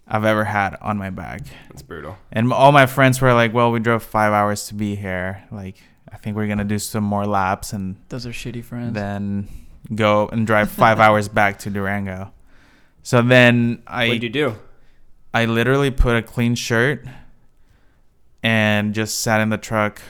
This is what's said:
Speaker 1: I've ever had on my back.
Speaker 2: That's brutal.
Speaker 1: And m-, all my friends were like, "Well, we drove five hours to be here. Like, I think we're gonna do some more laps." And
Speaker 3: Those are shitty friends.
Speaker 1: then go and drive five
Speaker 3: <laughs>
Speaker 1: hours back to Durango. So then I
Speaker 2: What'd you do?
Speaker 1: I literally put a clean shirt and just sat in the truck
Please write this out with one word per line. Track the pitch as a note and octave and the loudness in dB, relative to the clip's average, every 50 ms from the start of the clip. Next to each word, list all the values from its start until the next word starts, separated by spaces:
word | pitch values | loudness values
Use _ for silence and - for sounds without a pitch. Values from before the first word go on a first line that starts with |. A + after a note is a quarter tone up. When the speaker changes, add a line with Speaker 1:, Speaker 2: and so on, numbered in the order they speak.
| _ - | _ -6
Speaker 1:
I've | G#2+ G#2+ G#2+ | -4 -2 0
ever | A2 A2 G#2+ G#2+ | 2 2 0 0
had | G#2 G#2+ G2+ G2 F#2 - - | -2 -2 -2 -2 -2 -4 -8
on | - G#2+ G#2+ | -8 -6 -6
my | G2+ F#2+ F#2+ | -6 -6 -8
back. | F#2+ F#2+ E2 A1+ A#1+ - - - - - - - | -10 -10 -12 -12 -12 -14 -14 -16 -18 -20 -20 -20
Speaker 2:
That's | - - | -20 -20
brutal. | - - F2 D#2 C#2+ D2+ F#2+ - - - | -18 -18 -16 -14 -14 -14 -16 -16 -14 -8
Speaker 1:
And | - A2 A#2 | -4 -2 -2
m-, | B2+ A#2+ | 0 4
all | G#2+ C3+ C#3+ | 6 6 8
my | D3 C#3+ C3+ | 8 8 6
friends | B2+ - C#3+ C3+ C3 B2+ C3 | 4 4 4 4 4 4 4
were | C3+ B2+ A#2+ | 2 4 4
like, | A#2+ A#2 A2+ | 4 2 2
"Well, | G#2+ A#2+ A#2+ A#2+ | 2 2 2 2
we | A#2 A#2 | 2 0
drove | G#2+ A#2 A#2 A2 | 0 0 0 0
five | - - - G#2+ G#2+ G#2 | -2 -2 -2 0 2 2
hours | G#2 G#2 G#2 G#2 G#2 G#2 - - | 2 2 2 0 -2 -4 -8 -10
to | G#2 | -8
be | G2+ G#2+ G2+ G2+ | -6 -6 -6 -6
here. | G2+ G#2 F#2+ F#2 F2+ F#2 F#2+ G2 G2 - - | -6 -6 -6 -6 -6 -6 -6 -8 -12 -14 -16
Like, | - G#2 F#2+ F#2+ F#2+ _ _ _ _ _ _ - | -16 -14 -14 -14 -16 _ _ _ _ _ _ -20
I | - | -18
think | - - A2 G2+ | -12 -10 -8 -6
we're | G#2+ G#2+ G#2 | -4 -4 -2
gonna | G#2 G#2 G2+ | -2 -2 -2
do | G2+ G#2+ G#2 | -2 -4 -4
some | - - - A2 G#2 | -4 -6 -4 -4 -2
more | G2+ G2+ G2+ G2+ | -2 -2 -2 -2
laps." | G#2 G#2 G2 F#2+ F#2 G2+ - - - A2+ | -2 -2 0 0 0 -2 -4 -6 -8 -10
And | G2 F#2+ F#2+ F#2+ - - - | -8 -8 -10 -10 -12 -14 -14
Speaker 3:
Those | B2+ B2+ A#2+ | -14 -12 -12
are | A#2+ | -10
shitty | A#2 - - B2+ A#2 A#2+ A#2 | -12 -12 -10 -12 -12 -12 -12
friends. | - B2 A#2+ A#2+ A2 G#2 | -12 -12 -10 -8 -6 -6
Speaker 1:
then | G#2 G2+ G2+ G2+ G2+ G2+ G2+ G2+ G2+ G2+ - - - - - - - - - A2 | -6 -6 -6 -6 -6 -6 -6 -6 -6 -8 -8 -12 -16 -18 -20 -20 -20 -14 -8 -4
go | G#2+ G#2+ G#2+ G#2 G#2 G#2 - | 0 0 2 2 2 0 0
and | - A#2 A2 | -2 -2 0
drive | G#2 A2 G#2+ G#2 G2 | 2 4 4 2 2
five | - - B2 A2+ A2 G#2+ | 2 4 4 6 6 8
Speaker 3:
<laughs> | A2 | 6
Speaker 1:
hours | G#2+ G#2+ G#2+ G#2 G#2 | 6 6 4 2 0
back | G#2+ G#2+ G#2 G2+ G2 - | 0 2 2 2 0 -4
to | - G#2 | -8 -8
Durango. | G2 G2+ G2 G2 G2+ G2+ G2 G2 F#2 F#2 G2 G#2+ - - - _ - - _ _ _ _ _ _ _ _ | -6 -4 -4 -4 -4 -4 -6 -8 -8 -10 -12 -14 -16 -20 -20 _ -20 -20 _ _ _ _ _ _ _ _
So | - - C3 A#2+ | -6 0 2 2
then | A#2 B2 B2+ B2 B2 A#2+ A#2+ A#2+ A#2 A#2+ A#2 - - | 4 6 6 6 8 6 6 4 2 0 -2 -6 -10
I | - - B2 A#2+ A#2 | -10 -6 -4 -2 -2
Speaker 2:
What'd | A#2+ A#2 | -2 -2
you | A#2+ A2+ | -4 -4
do? | G#2+ D3 D3+ B2 G#2+ - - - - - - - - - - - - _ - - - | -4 -2 -2 -2 -4 -8 -12 -20 -20 -20 -20 -20 -20 -20 -20 -20 -20 _ -10 -4 -2
Speaker 1:
I | A#2 A#2 | -2 0
literally | A2+ A#2 A2+ A#2 B2+ C3+ C#3 C#3+ C3+ | 0 0 0 2 2 2 2 2 0
put | C3 - - B2 A#2 | 2 2 2 2 2
a | A#2 | 0
clean | A2 - - B2+ A#2 A#2+ A#2+ | -2 -4 -4 -2 0 0 0
shirt | A#2 - - A#2 A2+ A#2+ C#3+ C#3+ B2 - - - - - - - _ _ _ _ _ _ _ _ _ _ _ _ _ _ _ _ _ _ _ _ _ | -2 -2 -2 0 2 2 0 -2 -4 -8 -14 -18 -20 -20 -20 -20 _ _ _ _ _ _ _ _ _ _ _ _ _ _ _ _ _ _ _ _ _
and | - A2+ A2+ A2 G#2+ G#2+ G#2+ G#2 G#2 G#2+ G#2 | -2 0 2 2 2 2 0 0 -2 -2 -4
just | A2 G#2+ G#2+ - - | -4 -4 -4 -6 -4
sat | - A#2 A2 G#2+ | -2 0 0 0
in | A2 A2 | 0 0
the | A2 G2+ | -2 -4
truck | - - A#2 A2 G#2 G#2 - - - - | -6 -4 -2 -2 -2 -2 -4 -8 -18 -18